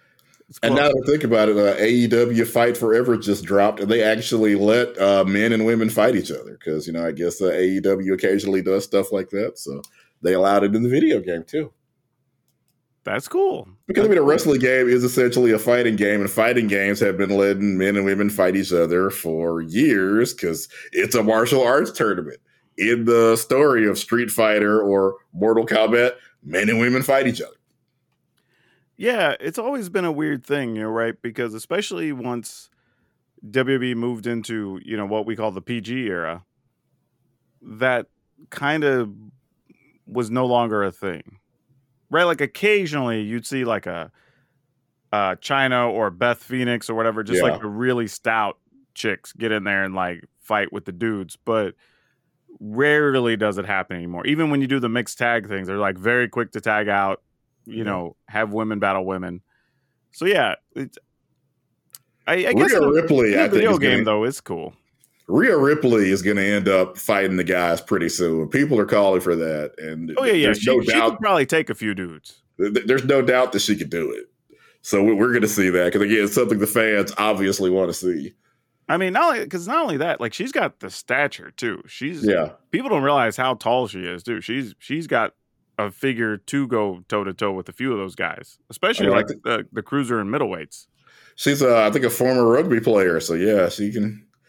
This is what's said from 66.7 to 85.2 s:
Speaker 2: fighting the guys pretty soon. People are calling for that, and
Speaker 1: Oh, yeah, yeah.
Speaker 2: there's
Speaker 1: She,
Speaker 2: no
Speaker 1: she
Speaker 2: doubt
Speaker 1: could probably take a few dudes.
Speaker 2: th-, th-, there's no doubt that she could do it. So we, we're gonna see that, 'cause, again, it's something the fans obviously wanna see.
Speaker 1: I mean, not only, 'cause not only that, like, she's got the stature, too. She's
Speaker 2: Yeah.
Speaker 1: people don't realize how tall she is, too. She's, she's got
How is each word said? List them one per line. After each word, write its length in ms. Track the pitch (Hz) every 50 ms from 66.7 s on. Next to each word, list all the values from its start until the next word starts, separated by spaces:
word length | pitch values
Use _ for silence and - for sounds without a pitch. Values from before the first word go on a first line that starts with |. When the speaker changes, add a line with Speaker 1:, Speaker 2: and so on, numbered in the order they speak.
| 95 92 92 - -
Speaker 2:
fighting 380 | - - - 107 98 98 95 92
the 80 | 90 87
guys 380 | 85 90 87 87 85 85 82
pretty 260 | - - 104 90 85
soon. 400 | 80 - - 87 82 80 80 78
People 320 | - - 131 147 151 135 110
are 60 | 101
calling 340 | - 117 104 101 98 95 92
for 160 | - 90 85
that, 420 | 82 82 80 78 76 73 73 -
and 360 | - 78 78 80 80 82 80 80
Speaker 1:
Oh, 60 | 254 269
yeah, 80 | 240 208
yeah. 120 | 165 143
Speaker 2:
there's 140 | 123 104 104
Speaker 1:
She, 100 | 107 -
Speaker 2:
no 100 | 131 -
Speaker 1:
she 100 | - 113 113
Speaker 2:
doubt 180 | 117 113 113
Speaker 1:
could 80 | - -
probably 260 | 220 208 190 160 135
take 240 | - 165 160 156 -
a 60 | 110
few 180 | - 110 104 98
dudes. 480 | 95 92 85 80 76 - - - _ _ _ _
Speaker 2:
th-, 160 | - 95 104 107
th-, 120 | 117 104
there's 160 | 110 131 135 127
no 180 | 135 139 135
doubt 300 | 123 127 127 127 127 123
that 80 | - 101
she 160 | - - 104
could 140 | 78 82 71
do 200 | - 85 78 69
it. 140 | 55 53 - - _ _ _ _ _ _ _ _ _ _
So 220 | - - - 98 98
we, 100 | 110 110
we're 200 | 98 110 123 120
gonna 140 | 120 104 104
see 200 | 104 104 95 92
that, 220 | 90 90 90 90
'cause, 100 | - 104
again, 220 | 104 101 113 107 101
it's 100 | 101 -
something 260 | - 123 104 113 101
the 80 | 104
fans 440 | 101 - 120 110 110 107 101 98 98 -
obviously 520 | - 104 110 104 98 98 95 95 - 98 90
wanna 240 | 92 95 95 85 82
see. 420 | - 92 90 87 76 69 - - _ _ _ _ _ _ _ _ _ _ -
Speaker 1:
I 60 | 151
mean, 160 | 175 190 185
not 240 | 185 254 339 339 269
only, 100 | 220 -
'cause 200 | - 185 175 170
not 160 | 196 269 330 320
only 140 | 233 160
that, 240 | 131 151 170 - -
like, 120 | 120 113 -
she's 200 | - 208 262 -
got 260 | 294 208 139 - _
the 100 | - 95
stature, 640 | - - - - 127 135 147 139 - - 87 -
too. 300 | - - 123 117 90 - -
She's 380 | - - - 127 151 180 147 117
Speaker 2:
Yeah. 280 | 104 95 85 78 78 - _ _ _
Speaker 1:
people 180 | - 185 254 277
don't 140 | 202 147 135
realize 320 | 143 143 139 120 113 -
how 180 | - 127 131 127
tall 320 | 104 - 113 120 127 127
she 160 | 101 104 92 90
is, 200 | 85 90 87 87
too. 160 | 117 117 95
She's, 360 | 90 - 120 135 131 107 - _
she's 280 | - - 139 160 165
got 260 | 139 139 117